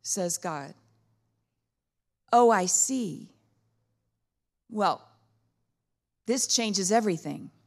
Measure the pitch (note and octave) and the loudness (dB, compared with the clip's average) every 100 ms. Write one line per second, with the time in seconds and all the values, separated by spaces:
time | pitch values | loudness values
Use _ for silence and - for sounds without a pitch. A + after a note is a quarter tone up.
0 | - - F3+ E3+ F3+ D#3 C#3 - _ _ | -6 -4 -4 -4 -6 -10 -12 -18 _ _
1 | _ _ _ _ _ _ _ _ _ _ | _ _ _ _ _ _ _ _ _ _
2 | _ _ _ A#3+ A#3+ G#3+ F#3 - - C4 | _ _ _ 6 6 4 2 0 0 -2
3 | G#3+ - - _ _ _ _ _ _ _ | -4 -8 -16 _ _ _ _ _ _ _
4 | _ _ _ _ _ _ _ G#3+ F#3+ D3 | _ _ _ _ _ _ _ -2 0 0
5 | - _ _ _ _ _ _ _ _ _ | -8 _ _ _ _ _ _ _ _ _
6 | _ _ - B3 - - A3 F#3+ F#3 A3 | _ _ -4 -2 0 0 0 -2 2 2
7 | G#3+ E3 D3+ C#3+ - _ | 2 -4 -6 -12 -14 _